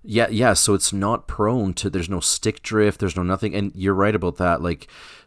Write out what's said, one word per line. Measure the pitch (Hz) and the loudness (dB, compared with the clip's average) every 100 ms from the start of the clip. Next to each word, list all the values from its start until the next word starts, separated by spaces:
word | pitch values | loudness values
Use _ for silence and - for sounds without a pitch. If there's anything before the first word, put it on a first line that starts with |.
yeah, | - 110 117 | -2 0 2
yeah, | 110 123 | 2 2
so | 98 - | 4 2
it's | 98 - | 2 0
not | 101 101 117 - | -2 -2 -2 -6
prone | - 107 127 98 87 | -2 0 0 -2 -4
to, | 98 | -4
there's | 90 85 | -4 -4
no | 92 | -2
stick | - - 110 - | -2 0 -2 -4
drift, | - 110 104 - | -2 2 2 2
there's | 98 92 | -4 -2
no | |
nothing. | 90 95 107 98 | -2 -2 -2 -2
And | 98 95 | -4 -2
you're | 95 | 0
right | 95 101 107 | 2 2 2
about | 87 - | -2 0
that. | 90 85 | 0 2
Like, | 85 82 - - - - | -2 -4 -10 -20 -20 -20